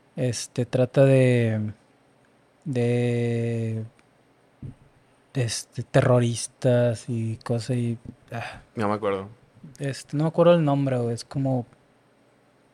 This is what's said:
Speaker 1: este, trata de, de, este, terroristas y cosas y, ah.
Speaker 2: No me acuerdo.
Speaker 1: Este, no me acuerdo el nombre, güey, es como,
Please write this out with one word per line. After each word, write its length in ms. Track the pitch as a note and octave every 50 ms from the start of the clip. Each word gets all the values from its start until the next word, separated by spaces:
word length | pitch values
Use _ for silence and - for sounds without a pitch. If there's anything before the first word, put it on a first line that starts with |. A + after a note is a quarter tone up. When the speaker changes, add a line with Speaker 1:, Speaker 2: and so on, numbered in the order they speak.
| _ _ -
Speaker 1:
este, 500 | D#3+ C3 B2 A2+ - - - - C3 A#2+
trata 380 | - - B2+ B2+ A#2+ - C#3+ C#3
de, 680 | C3+ C3+ C3 B2+ B2+ B2 A#2+ A#2 A2 G#2+ G#2+ G#2+ G#2+ G#2 _ _ _ _ _ _ _ _ _ _ _ _ _ _ _ _ _ -
de, 1200 | D#3+ B2+ A#2+ A#2+ A#2+ A#2+ A#2+ A#2+ A#2+ A#2+ A#2+ A#2+ A#2 A#2 A#2 A#2 A#2 A#2 A2+ A2+ A2+ A2 A2 A2 A2 _ _ _ _ _ _ _ _ _ _ _ _ _ - - - - _ _ _ _ _ _ _ _ _ _ _ -
este, 500 | C3+ A#2+ A2 - - - _ - B2 A2+
terroristas 1200 | _ - C#3 B2 B2 B2 B2 A#2+ A#2 A#2 - - - _ - - B2+ B2 B2 B2 A#2+ A2+ - - -
y 280 | A#2+ A2+ A2+ A2+ A2+ - -
cosas 320 | - A#2+ A#2 G#2 - B2+
y, 220 | B2 A#2 A#2 A#2 A#2 - - - _ _ -
ah. 300 | A#2 A#2 A2+ - - - - _ -
Speaker 2:
No 140 | A#2+ G#2+ G2+
me 60 | G#2
acuerdo. 340 | G2+ G#2+ G2+ G2 F#2+ G2 G#2 A#2 _ _ _ _ - - D3+ B2+ -
Speaker 1:
Este, 380 | C#3+ C#3 B2+ - - - -
no 80 | C#3+ D#3
me 40 | E3
acuerdo 260 | - F3+ E3+ E3+ F3
el 100 | E3+ D#3
nombre, 340 | C#3+ C#3 C#3+ C#3 C3+ B2+ B2
güey, 160 | A#2+ A#2 A#2
es 100 | A2+ -
como, 420 | - - C#3 C3+ C3+ C3 B2 A2+ - - _ _ _ _ _ _ _ _ _ _ _ _ _ _ _ _ _ _ _